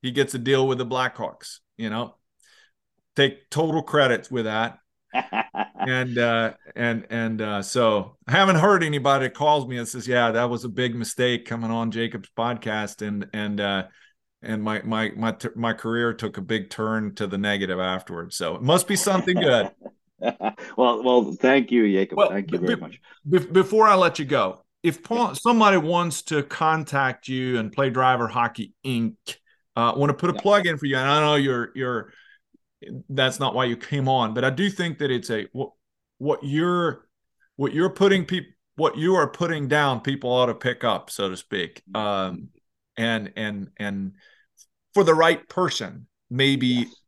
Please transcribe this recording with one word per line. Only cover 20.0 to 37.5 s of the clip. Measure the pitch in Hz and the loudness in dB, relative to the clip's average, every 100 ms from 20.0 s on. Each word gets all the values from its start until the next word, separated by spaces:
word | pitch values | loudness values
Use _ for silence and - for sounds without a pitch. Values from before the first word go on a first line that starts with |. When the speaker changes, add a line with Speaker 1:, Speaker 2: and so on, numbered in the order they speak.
| _ _ | _ _
Speaker 2:
<laughs> | 117 - 107 107 - - | -6 -4 -6 -6 -12 2
Well, | 123 113 | 2 4
well, | 127 123 107 90 | 4 4 2 2
thank | 127 135 117 | 4 4 4
you, | 120 107 | 2 4
Jacob. | 95 98 - | 4 0 2
Speaker 1:
Well, | 202 | 2
Speaker 2:
Thank | 98 92 | 2 -4
you | - | -2
Speaker 1:
be-, | - | -2
Speaker 2:
very | 240 | -2
much. | - - _ - 143 | -6 -18 _ -16 0
Speaker 1:
be-, | 180 | 0
before | - 175 190 214 220 | 4 2 2 6 6
I | 196 | 8
let | 175 165 | 4 2
you | 139 | -2
go, | 135 98 - _ _ | 0 0 -4 _ _
if | 175 151 | -2 -2
Paul, | - 233 220 | -4 0 0
Speaker 2:
Yeah. | |
Speaker 1:
somebody | 131 - 226 214 190 | 0 0 4 6 6
wants | 156 175 175 143 | 2 0 0 -6
to | - 156 | -2 -2
contact | 143 - 156 160 143 139 131 123 - | -2 -2 0 0 -2 -2 -2 -4 -8
you | 131 127 123 | -6 -2 -2
and | 107 | -2
Play | - 139 | 0 0
Driver | 127 127 123 113 | 2 2 2 0
Hockey | 120 117 113 107 _ 135 | 0 -2 -4 -12 _ -6
Inc, | 120 113 113 - - _ _ _ - | -2 -2 -4 -16 -18 _ _ _ -2
uh, | 117 139 | 0 2
wanna | 143 | 0
put | 139 175 | 0 -2
a | |
Speaker 2:
Yeah. | 165 | 0
Speaker 1:
plug | 202 202 175 | 4 4 2
in | 151 | -2
for | 143 | -2
you, | 131 | -2
and | 135 | 2
I | 147 | 2
know | 151 147 | 4 2
you're, | 139 123 117 | 2 0 -4
you're, | - 127 120 - - _ _ _ _ _ _ - 131 - | -6 -4 -4 -8 -20 _ _ _ _ _ _ -16 -16 -8
that's | 135 131 127 | -2 0 0
not | 135 123 | -2 0
why | 127 | -2
you | 117 | -4
came | - 143 135 | -4 -2 0
on, | 131 113 | 2 0
but | 110 | 0
I | 131 | -2
do | 135 202 | 0 -2
think | 196 170 151 | -2 -6 -4
that | 143 | -4
it's | 123 - | -4 -4
a, | 110 101 | -6 -6
what, | 127 127 _ _ _ _ _ | -10 -10 _ _ _ _ _
what | 139 143 | -4 -4
you're, | 139 147 175 180 170 - _ _ _ _ _ | -2 -2 0 0 -2 -4 _ _ _ _ _